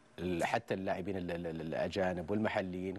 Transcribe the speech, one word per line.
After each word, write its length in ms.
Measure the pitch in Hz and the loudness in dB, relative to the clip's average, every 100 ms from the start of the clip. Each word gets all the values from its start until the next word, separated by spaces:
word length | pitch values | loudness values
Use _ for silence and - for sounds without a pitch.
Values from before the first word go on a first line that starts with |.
| - - | -18 -4
ال-، 260 | 87 85 | -2 2
حتى 300 | 80 117 - | 2 2 0
اللاعبين 420 | 98 95 95 90 95 | -2 0 0 0 -2
ال-، 140 | 87 | -2
ال-، 160 | 85 87 | -2 -4
ال-، 140 | 80 | -4
الأجانب 720 | 80 64 87 101 92 90 80 | -2 0 0 2 2 0 0
والمحليين، 640 | 104 107 107 95 90 92 | 2 2 2 0 -2 -4